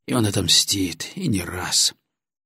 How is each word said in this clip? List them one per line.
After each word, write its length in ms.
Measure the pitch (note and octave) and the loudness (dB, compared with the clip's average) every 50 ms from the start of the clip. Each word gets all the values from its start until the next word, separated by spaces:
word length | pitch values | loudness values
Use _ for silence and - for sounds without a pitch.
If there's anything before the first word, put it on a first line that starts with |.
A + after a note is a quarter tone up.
| _ - | _ -2
И 60 | B2+ | 0
он 120 | B2+ A2 | 2 2
отомстит, 840 | G#2 F#2+ G#2+ F#2 E2+ - - - - - G2+ F#2+ F2 D#2+ - - - - | 2 2 0 2 4 4 4 4 2 0 0 0 -2 -4 -6 -10 -12 -10
и 120 | F#3 F#3+ D#3 | -4 -2 0
не 140 | A2+ F#2+ | 0 0
раз. 520 | E2+ E2+ F2 F2+ F2+ E2+ - - - - - - _ _ _ _ _ _ _ _ _ | -2 -4 -6 -6 -6 -2 0 2 2 0 0 -4 _ _ _ _ _ _ _ _ _